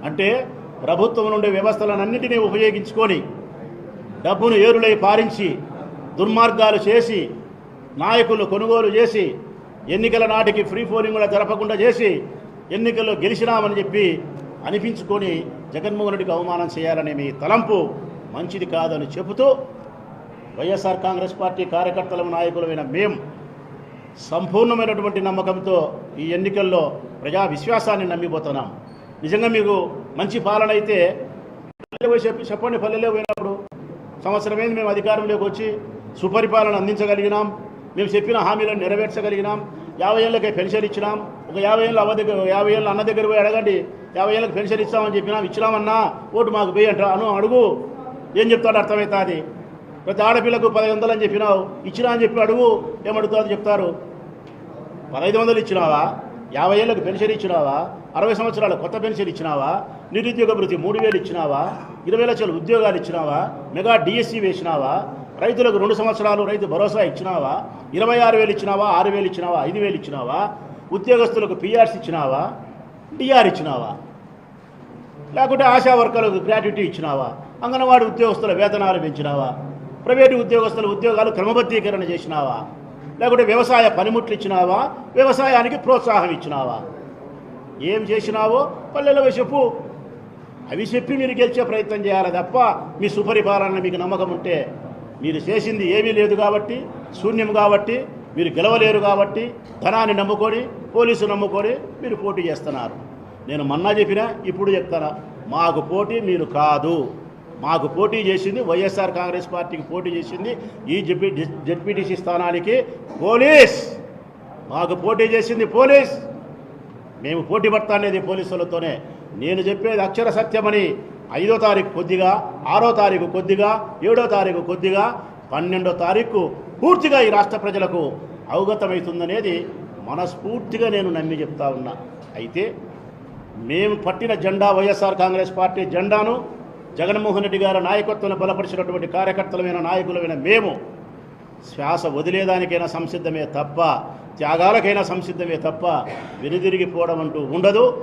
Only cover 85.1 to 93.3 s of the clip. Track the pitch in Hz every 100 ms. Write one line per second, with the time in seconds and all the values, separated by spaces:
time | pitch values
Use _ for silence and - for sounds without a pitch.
85.1 | 247 269 254 269 247 233 285 - 247 240
86.1 | 208 175 160 156 143 127 113 98 - -
87.1 | - - - - - - - 143 214 208
88.1 | 214 - 220 220 240 285 - - 285 285
89.1 | 277 262 240 247 277 240 - - - -
90.1 | - - - - - - 165 220 247 247
91.1 | 269 262 247 240 247 240 220 208 214 202
92.1 | 190 185 175 170 254 233 185 - - 202
93.1 | 202 208